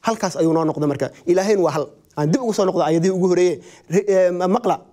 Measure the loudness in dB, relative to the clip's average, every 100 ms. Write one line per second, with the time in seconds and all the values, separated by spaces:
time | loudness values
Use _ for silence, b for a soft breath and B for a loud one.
0 | -4 -4 -4 -2 0 2 -2 -2 -4 -2
1 | -6 B 0 0 2 0 0 -2 -6 -10
2 | _ -4 0 0 -2 0 0 0 0 2
3 | 0 0 0 2 2 0 B B B -2
4 | 2 2 2 0 0 0 0 -4 -6